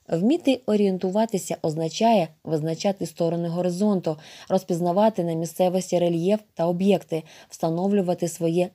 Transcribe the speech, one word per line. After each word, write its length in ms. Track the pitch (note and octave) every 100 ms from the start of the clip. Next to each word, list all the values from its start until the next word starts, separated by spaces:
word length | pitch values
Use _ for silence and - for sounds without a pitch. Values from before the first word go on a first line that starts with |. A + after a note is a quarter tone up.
| -
Вміти 520 | E3 G3+ E4+ D4 B3+ -
орієнтуватися 920 | G#3+ G3+ F#3 F#3 G3 A3 F#3+ - E3
означає 640 | E3 D#3 D#3+ - A3+ A3 D#3+ -
визначати 640 | - D#3 D#3 D#3+ G3+ G3 E3
сторони 420 | - E3+ E3+ E3+
горизонту, 680 | E3+ F3+ F3 G#3+ F#3+ E3 D3+ - - -
розпізнавати 760 | F#3+ - F3 F3 F3 A3 G#3+
на 80 | E3+
місцевості 640 | E3 E3 - F#3 F#3 F3+ F3
рельєф 420 | F3 E3+ F3 G#3+ -
та 120 | - E3
об'єкти, 560 | F3 F#3+ F#3 - D#3+ D#3+ - -
встановлювати 800 | - E3 E3 F#3+ G3+ F3+ F3 E3+
своє 400 | - E3 E3+ F3+